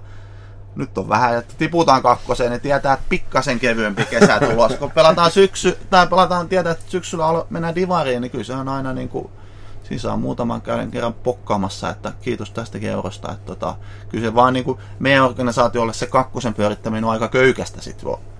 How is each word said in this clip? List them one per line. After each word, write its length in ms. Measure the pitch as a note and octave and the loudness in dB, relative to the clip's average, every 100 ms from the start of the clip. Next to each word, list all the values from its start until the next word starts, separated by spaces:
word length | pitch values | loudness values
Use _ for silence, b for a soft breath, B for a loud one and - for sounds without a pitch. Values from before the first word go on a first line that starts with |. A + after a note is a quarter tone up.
| B B B B B B - - | B B B B B B -14 -10
nyt 220 | - F#2+ | -6 -6
on 120 | F#2+ | 0
vähän, 260 | G#2+ B2 A#2 | 2 2 0
että 180 | A#2 - | -4 -4
tiputaan 440 | D#3 E3+ D3+ C3 | 0 4 6 6
kakkoseen, 500 | B2 A#2+ - B2 A#2+ | 6 4 2 0 0
niin 100 | A#2+ | 0
tietää, 320 | C#3 C#3 C#3+ | 0 2 2
että 120 | C3+ - | 0 2
pikkasen 500 | C3 - C#3 C#3+ A#2 | 0 0 0 0 0
kevyempi 460 | B2 A2+ G#2+ G2 G#2+ | 2 2 0 0 -2
kesä 340 | A#2 B2+ G#2+ | 6 6 6
tulossa. 380 | C3+ A2+ A2+ B2+ | 4 4 4 2
Kun 140 | C#3+ | 0
pelataan 400 | D#3+ D#3+ D#3+ E3+ | 6 6 6 6
syksy-, 460 | F#3+ F#3+ - F3+ - - | 6 4 4 0 0 4
tai 180 | F#3 F3 | 4 6
pelataan, 420 | F3 F3 F3+ D#3+ | 4 4 2 0
tietää, 220 | F#3 E3+ | 0 0
että 140 | D#3+ - | -4 -4
syksyllä 380 | F3+ - E3+ D#3+ | -6 -4 -2 0
alo-, 220 | E3 - | 0 -2
mennään 260 | E3 E3 E3 | -4 -4 -2
divariin, 460 | F#3 F3 C#3 A#2+ | 0 0 0 -2
niin 100 | B2 | -4
kyllä 120 | B2+ | -6
se 100 | G#2+ | -6
on 160 | C3 C3 | -6 -4
aina 240 | C3+ C3 | -4 -4
niinku, 380 | B2+ B2+ C3+ - B B B B B | -6 -6 -8 -10 B B B B B
siinä 180 | - - | -8 -6
saa 160 | G#2+ G#2+ | -4 -2
muutaman 440 | B2+ B2 A#2 A2+ | -2 -4 -4 -4
käden 300 | A#2 A#2 A2 | -4 -4 -4
kerran 220 | A#2+ A#2 | -4 -4
pokkaamassa, 760 | A2 B2+ - - G#2 F#2+ - E2 | -4 -4 -4 -2 -2 -2 -4 -8
että 240 | - G2+ - | -6 -10 -8
kiitos 300 | B2+ A2+ G#2+ | -6 -6 -6
tästäkin 380 | - A#2 G2+ G#2 | -10 -10 -8 -6
eurosta. 420 | G2+ F#2+ - - | -6 -6 -8 -10
Että 140 | - - | -10 -12
tota, 300 | F#2 E2 - B B B | -8 -8 -8 B B B
kyllä 160 | G#2+ A2+ | -4 0
se 100 | A#2 | 4
vaan 180 | B2+ | 4
niinku, 260 | B2+ B2+ B2+ B - | 4 -2 -6 B -4
meidän 260 | C3 C#3 C3 | 2 4 4
organisaatiolle 680 | A#2+ B2 A#2+ A#2 A#2+ A2+ | 2 0 2 2 2 -2
se 120 | - B2 | -2 0
kakkosen 480 | C3 B2+ A#2+ A#2 | 0 0 -4 -4
pyörittäminen 500 | G#2 G#2 G#2 A#2 A2 | 0 -2 -2 -4 -2
on 80 | A2+ | -2
aika 160 | A2 A2 | -2 0
köykästä, 540 | C3 C3 A2+ F2+ F#2+ | 4 4 2 -4 -10
sit 240 | - - - | -12 -10 -8
vo-, 140 | - - | -8 -10